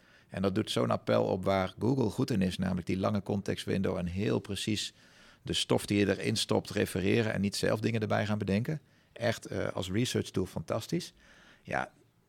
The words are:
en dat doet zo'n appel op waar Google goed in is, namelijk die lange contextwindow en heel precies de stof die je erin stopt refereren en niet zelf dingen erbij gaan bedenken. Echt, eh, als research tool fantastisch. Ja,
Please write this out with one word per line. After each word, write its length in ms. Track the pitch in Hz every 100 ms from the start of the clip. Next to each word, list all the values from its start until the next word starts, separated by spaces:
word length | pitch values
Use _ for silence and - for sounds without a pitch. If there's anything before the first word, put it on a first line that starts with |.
| _ - -
en 140 | 90
dat 120 | 98
doet 160 | 101 107
zo'n 200 | 120 120
appel 340 | 107 - 113
op 200 | 107 98
waar 300 | 95 98 92 -
Google 320 | 107 135 110
goed 200 | - -
in 120 | 107
is, 160 | 95 90
namelijk 280 | 92 90 -
die 120 | 95
lange 240 | 104 104
contextwindow 760 | - 101 98 98 - 101 95 92
en 100 | 87
heel 320 | 92 117 117
precies 540 | - 98 - 101 - - - - - -
de 100 | -
stof 340 | 85 - 120 -
die 120 | 101
je 200 | 101 95
erin 180 | 113 110
stopt 340 | - 107 -
refereren 600 | 104 101 92 95 113 110
en 80 | 95
niet 160 | 98 -
zelf 240 | 98 110
dingen 200 | 113 113
erbij 260 | 107 107 104
gaan 120 | 104
bedenken. 420 | 98 98 131 151 _ _ _
Echt, 340 | - 113 - -
eh, 220 | 101 98
als 220 | 104 92
research 400 | 98 127 107 -
tool 160 | 98 90
fantastisch. 680 | 98 - 113 - 170 - - - - - -
Ja, 280 | - 65 65 _ _ _